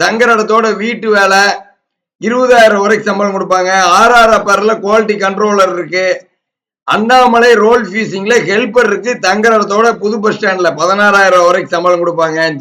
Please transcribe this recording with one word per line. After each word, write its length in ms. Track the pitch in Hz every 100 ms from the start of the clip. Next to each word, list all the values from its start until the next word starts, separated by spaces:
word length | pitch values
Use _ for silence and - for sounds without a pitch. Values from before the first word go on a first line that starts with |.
தங்குற 260 | 175 220 240 226
இடத்தோட 300 | 214 220 220 196
வீட்டு 260 | 220 233 220 208
வேலை, 220 | 196 190 202 392 - _ _ _ _ _
இருபதாயிரம் 600 | 185 247 254 240 220 208
வரைக்கும் 260 | 202 214 208
சம்பளம் 260 | 196 208 190
கொடுப்பாங்க. 360 | 185 185 180 190 180 185
ஆர் 160 | 226 240
ஆர் 180 | 226 214
அப்பேரல்ல 360 | 202 196 208 220
குவாலிட்டி 340 | 196 220 208 202
கண்ட்ரோலர் 500 | 190 196 208 202 185 175
இருக்கு. 280 | 156 180 185 - - _ _ _ _ _ -
அண்ணாமலை 680 | 180 226 254 247 233 240 220
ரோல் 240 | 214 233 202
ஃபீசிங்ல 480 | 202 208 185 196 233 156
ஹெல்பர் 400 | 202 240 247 226
இருக்கு, 200 | 196 208 240 185
தங்குற 240 | 202 220 220
இடத்தோட 400 | 202 202 233 196
புது 160 | 202 220 208
பஸ் 100 | -
ஸ்டாண்ட்ல 380 | 208 185 175 147
பதினாறாயிரம் 640 | 170 196 208 196 190 180 175
வரைக்கும் 260 | 185 - 175
சம்பளம் 260 | 180 175
கொடுப்பாங்க. 480 | 170 165 160 156 160 147